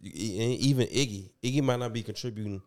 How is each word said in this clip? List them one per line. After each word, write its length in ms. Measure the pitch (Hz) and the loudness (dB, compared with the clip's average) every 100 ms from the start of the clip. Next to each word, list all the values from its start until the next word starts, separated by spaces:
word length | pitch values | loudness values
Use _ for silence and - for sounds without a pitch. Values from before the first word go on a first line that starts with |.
e-, 60 | 98 78 107 92 | -12 -6 -4 0
e-, 140 | 113 123 | 0 4
even 320 | 131 135 117 | 4 4 4
Iggy. 420 | 113 135 101 95 _ | 2 0 -2 -10 _
Iggy 180 | 127 139 | -2 2
might 160 | 135 123 | 2 2
not 140 | 120 | 0
be 80 | 113 | -4
contributing 580 | 110 104 123 107 104 98 | -6 -6 -6 -6 -6 -6